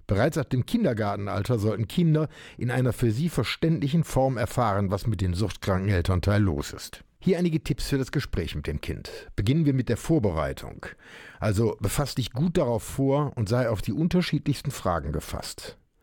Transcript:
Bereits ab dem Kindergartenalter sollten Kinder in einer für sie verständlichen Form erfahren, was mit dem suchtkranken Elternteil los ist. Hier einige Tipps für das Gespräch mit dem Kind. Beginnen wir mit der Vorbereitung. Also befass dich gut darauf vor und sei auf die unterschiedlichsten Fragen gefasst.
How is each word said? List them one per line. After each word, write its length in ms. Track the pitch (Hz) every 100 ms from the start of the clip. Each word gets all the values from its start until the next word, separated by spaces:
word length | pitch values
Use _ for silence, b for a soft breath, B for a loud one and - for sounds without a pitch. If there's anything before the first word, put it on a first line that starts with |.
| -
Bereits 320 | 98 135 160
ab 120 | -
dem 160 | 127 -
Kindergartenalter 920 | 233 196 110 104 101 101 95 98 123
sollten 300 | 104 104 113
Kinder 400 | - 165 151 156 B B B
in 120 | 123
einer 220 | 123 127
für 180 | - 120
sie 180 | 107 165
verständlichen 760 | - 117 - 165 165 139 160
Form 320 | - - 135 123
erfahren, 540 | 117 - 117 98 101
was 160 | 98 -
mit 140 | 98
dem 140 | 92
suchtkranken 540 | 87 95 - - 92 95
Elternteil 540 | 95 85 92 87 104
los 300 | 101 73 73
ist. 320 | - - - - _
Hier 140 | - 170
einige 240 | 175 156
Tipps 260 | - 143 -
für 80 | 139
das 160 | 131
Gespräch 420 | 151 - - 80
mit 120 | 78 73
dem 160 | 73
Kind. 280 | - 78 - - -
Beginnen 300 | - 104 151
wir 80 | 147
mit 160 | 131 120
der 80 | 117
Vorbereitung. 880 | - 165 107 80 71 67 - - - - B B B B
Also 360 | 107 101 113 -
befass 340 | 101 - 139
dich 180 | - 117
gut 260 | 120 175 180
darauf 240 | 135 113
vor 500 | - - 135 139 156
und 140 | - 98
sei 220 | 120 120
auf 100 | 107
die 140 | -
unterschiedlichsten 760 | 113 165 180 175 151 - 135 147
Fragen 400 | - 95 85 73
gefasst. 680 | 76 - - - - - - _ _